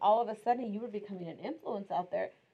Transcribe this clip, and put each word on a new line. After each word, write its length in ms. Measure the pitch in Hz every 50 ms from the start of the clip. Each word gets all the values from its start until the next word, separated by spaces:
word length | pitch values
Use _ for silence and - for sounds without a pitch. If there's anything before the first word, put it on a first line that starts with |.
all 200 | - 208 214 233
of 80 | 240 208
a 100 | 220 220
sudden 320 | - 240 240 254 247 214
you 80 | 202 214
were 80 | 240
becoming 400 | 233 208 208 208 196 196 185 175
an 100 | 165 - -
influence 500 | 180 233 330 - - 320 226 202 196 -
out 200 | 165 175 175 -
there. 180 | - 185 190 - - _ _ _